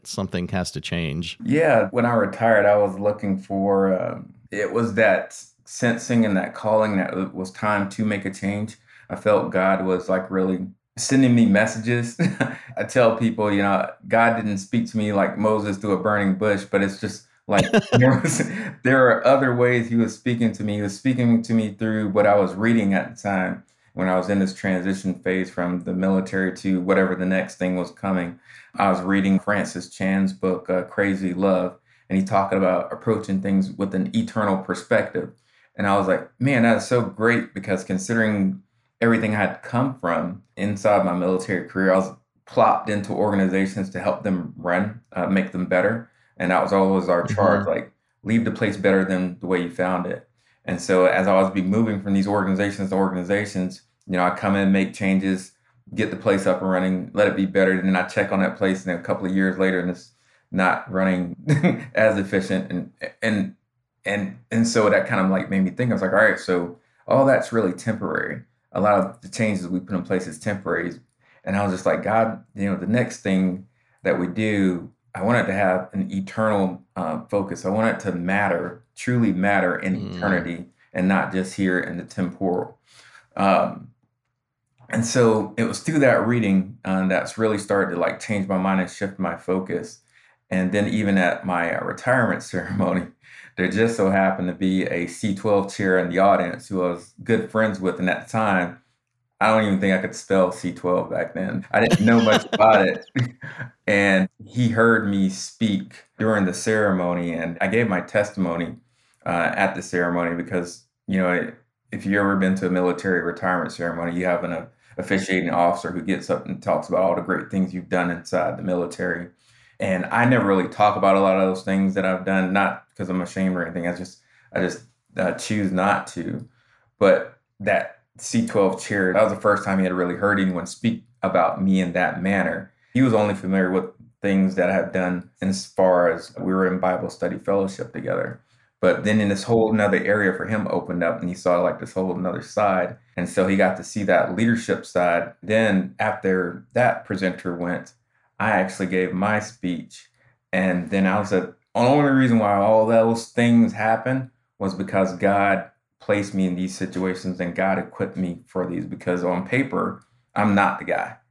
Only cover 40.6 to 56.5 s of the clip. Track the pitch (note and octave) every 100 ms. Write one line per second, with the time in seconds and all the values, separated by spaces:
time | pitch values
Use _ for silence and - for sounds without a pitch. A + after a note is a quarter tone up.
40.6 | G2+ G2 G#2+ G2+ F#2 F2+ F2+ F#2 - F2+
41.6 | F2 F#2 F#2+ F#2 F#2 - _ _ - -
42.6 | G#2+ - - G#2 G2 - G#2 G2+ F#2+ F#2+
43.6 | F#2+ G2+ F#2+ F2+ F#2+ - G#2 F2+ D#2 -
44.6 | E2+ F2+ G#2+ - - F#2+ F2 F#2+ F#2 F#2
45.6 | F2+ F2+ G2 A#2 - _ _ - F2+ F#2
46.6 | - G2 F#2+ F#2+ F2 F2 - G#2+ F#2+ E2+
47.6 | E2+ D#2 - _ _ _ - A2+ A2+ F#2+
48.6 | G#2+ F#2+ G2 F#2+ F#2+ F#2 F#2 F2 F2 F#2
49.6 | F2 - F#2 F#2 F#2 - - _ _ _
50.6 | - F2+ - F#2 F#2 F#2 F#2+ F#2+ F#2+ G2+
51.6 | F#2 G#2+ A2+ G2+ G2+ G2 G2 G#2 F#2+ F#2+
52.6 | G2+ G2 F#2+ F#2+ F#2+ F#2 F2 G2+ G#2 F#2
53.6 | F2+ - _ _ - F#2 F2+ - G2+ G2
54.6 | G2 G2 F#2+ - G2 F#2+ F#2+ F#2 - _
55.6 | _ _ - G#2+ G#2+ - A2 G2 F#2+